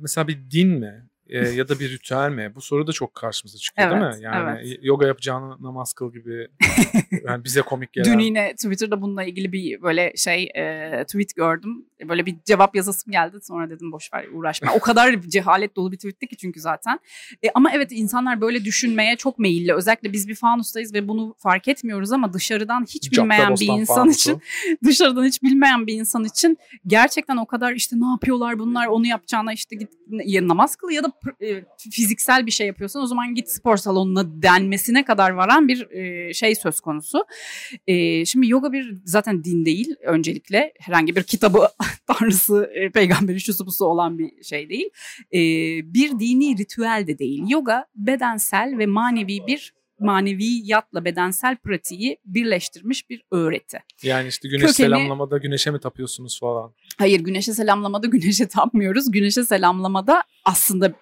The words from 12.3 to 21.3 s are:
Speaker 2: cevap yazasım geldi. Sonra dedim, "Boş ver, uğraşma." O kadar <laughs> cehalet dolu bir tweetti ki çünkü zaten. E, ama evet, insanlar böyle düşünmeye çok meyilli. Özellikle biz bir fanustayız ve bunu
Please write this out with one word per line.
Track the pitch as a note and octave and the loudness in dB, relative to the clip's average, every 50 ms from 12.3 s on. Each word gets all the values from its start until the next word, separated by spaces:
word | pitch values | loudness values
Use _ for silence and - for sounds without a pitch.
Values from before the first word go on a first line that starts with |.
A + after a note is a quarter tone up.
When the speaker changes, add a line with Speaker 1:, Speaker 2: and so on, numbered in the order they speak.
| E3+ D#3+ _ | -8 -8 _
Speaker 2:
cevap | - G#3 F#3 G3 G3 - | 2 6 6 6 4 4
yazasım | G3 F3+ G3+ G3 - - A3+ | -2 -2 -2 -6 -6 -8 -2
geldi. | G3 F3 E3 E3+ F#3+ G#3 | 0 0 0 0 -4 -14
Sonra | - - E3+ E3+ E3 D#3+ | -18 -10 -8 -8 -8 -8
dedim, | D#3+ E3 E3+ E3 | -10 -12 -12 -12
"Boş | D#3 D#3 - - - | -12 -12 -14 -12 -10
ver, | - - - - | -12 -10 -10 -12
uğraşma." | E3 D#3+ D#3+ D#3 - C#3+ - G3+ | -6 -6 -6 -6 -4 -2 0 0
O | A3 | 0
kadar | - A#3 A3+ A#3 A#3+ B3+ A#3+ F#3+ | 2 2 4 6 6 4 4 0
<laughs> | F3 E3+ | -4 -2
cehalet | E3 G3 F3+ F3+ E3+ F#3+ G#3 G3+ - | -2 0 2 4 2 2 2 -2 -4
dolu | G3 F3+ F#3 | -6 -6 -6
bir | F#3+ | -6
tweetti | F3+ - G3 F#3+ _ C4+ | -8 -12 -14 -12 _ -14
ki | A#3+ A#3 | -16 -14
çünkü | - - F3+ E3 D#3 | -12 -12 -12 -12 -8
zaten. | D#3 E3 D#3 - - A3+ C4 E4+ - _ - - - - - _ - | -6 -6 -6 -4 -4 -6 -6 -6 -8 _ -20 -20 -20 -20 -12 _ -4
E, | A3 - | 2 4
ama | B3 C4+ E4 - | 4 4 4 4
evet, | C#4+ C#4 - | 0 -2 -2
insanlar | A#3+ A3 A3 G3 A#3+ B3 B3+ B3+ A#3+ G#3+ | -4 -4 -4 -2 -2 -2 -2 -2 -2 -2
böyle | A3 A3+ A#3+ B3 G3 | -2 -2 -2 -2 -4
düşünmeye | A3 G3 - B3+ A#3 A3+ A3 G#3+ A3+ A#3+ | -2 -4 -2 0 0 0 2 2 2 0
çok | A#3 - C4+ B3 - | 0 -2 -4 -2 0
meyilli. | G#3+ F#3+ E3+ E3+ F3 F3 D#3+ | 2 2 2 2 2 2 2
Özellikle | E3+ F3+ A3 A3+ - - G3+ G3 | 2 4 2 2 2 0 -4 -4
biz | G#3 G3 | -4 -6
bir | G#3 A3 | -6 -6
fanustayız | - A#3+ A#3 A#3+ A#3+ G#3+ - - A3+ A3+ G#3+ G#3 | 0 2 2 2 2 -2 -4 -6 -8 -10 -4 -4
ve | G#3 G3+ | -4 -4
bunu | G3+ G#3+ G#3+ A3 A3 | -2 -4 -4 -6 -6